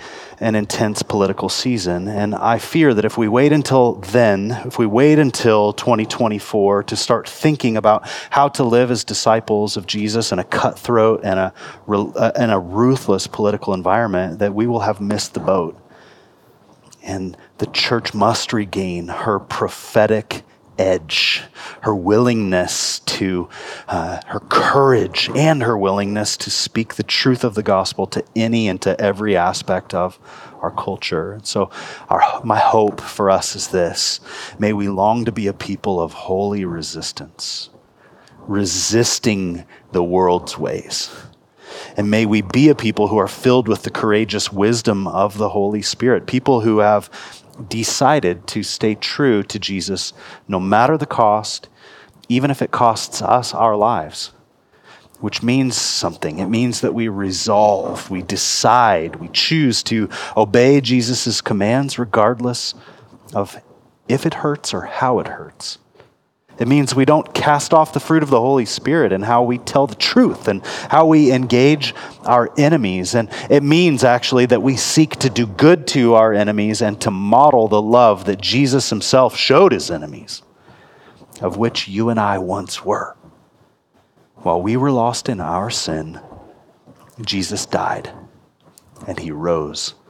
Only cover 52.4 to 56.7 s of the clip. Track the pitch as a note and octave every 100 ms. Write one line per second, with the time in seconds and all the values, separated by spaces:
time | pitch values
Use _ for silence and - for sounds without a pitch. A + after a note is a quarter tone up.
52.4 | C#3+ C3+ - - A#2+ - - - F#2 A#2+
53.4 | A#2 - A2+ G#2 G#2+ G#2 D#2 - - _
54.4 | _ _ _ _ _ - _ - G#2 -
55.4 | A#2 C3 C3 - - - F2 - D#2+ D#2+
56.4 | F#2+ A2+ B2